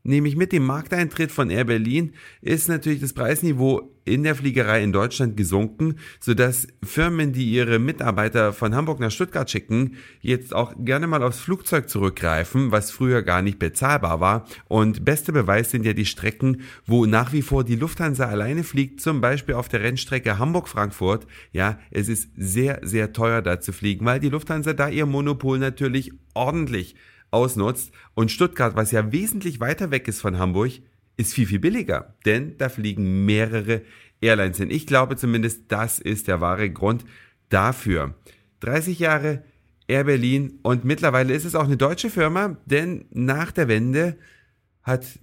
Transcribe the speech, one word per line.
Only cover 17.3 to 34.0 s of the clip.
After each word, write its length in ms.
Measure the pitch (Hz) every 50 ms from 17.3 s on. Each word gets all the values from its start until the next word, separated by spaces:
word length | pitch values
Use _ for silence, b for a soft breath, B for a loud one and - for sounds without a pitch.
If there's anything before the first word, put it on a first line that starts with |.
| 143
wie 80 | 151
vor 240 | 131 - 139 135 127
die 100 | 117 120
Lufthansa 500 | 113 151 - - - 170 156 135 127 131
alleine 380 | 117 104 104 104 120 147 165 165
fliegt, 380 | - - 139 139 135 139 -
zum 180 | - 160 156 135
Beispiel 360 | 113 120 139 143 123 - 127
auf 120 | 120 123
der 140 | - - 110
Rennstrecke 580 | 104 120 127 127 - - 135 127 - 110 104 98
Hamburg-Frankfurt. 880 | 123 156 170 180 170 - - 107 104 101 101 - 95 92 104 110 - B B B B B
Ja, 260 | B 87 92 104 107 B B B
es 160 | - - 101
ist 220 | 107 113 107 - - -
sehr, 420 | - 95 95 92 117 127 139 139 - -
sehr 280 | 92 104 113 107 107
teuer 300 | 110 - 113 117 117 113
da 180 | 92 87 90 90
zu 140 | - - 95
fliegen, 320 | - 101 104 98 87 110
weil 160 | 120 123 139
die 80 | 147 143
Lufthansa 420 | 135 151 - - 160 156 143 156
da 160 | 151 143 143
ihr 180 | 147 - 151 151
Monopol 540 | 143 139 139 143 143 147 - 135 131 131 131
natürlich 540 | 135 135 123 - 139 131 123 135 131 - - - _ _ _
ordentlich 640 | 110 127 135 151 170 156 131 123 98 90 - - b b b b b b b
ausnutzt. 600 | - 113 123 127 123 107 98 110 127 - - - B B B B B
Und 160 | - 113 110
Stuttgart, 440 | - - 180 175 - - 127 117 -
was 140 | 113 107 104
ja 200 | 117 110 107 107
wesentlich 480 | 107 170 202 220 - 202 190 175 143 113
weiter 320 | 117 127 160 - 202 160
weg 160 | 139 127 -
ist 120 | - 107 -
von 200 | - 104 92 90
Hamburg, 320 | 92 92 87 95 113 127 127 - b b b b b _ _
ist 200 | - 113 - -
viel, 100 | 135 117
viel 140 | 95 104 98
billiger, 560 | - 170 214 247 190 - 87 64 - - - _ _
denn 320 | 107 107 120 139 156 -
da 120 | - 139 127
fliegen 540 | - - 107 107 98 107 101 95 92 95 98
mehrere 580 | 101 104 107 110 110 113 110 101 107 113 113 113 B B B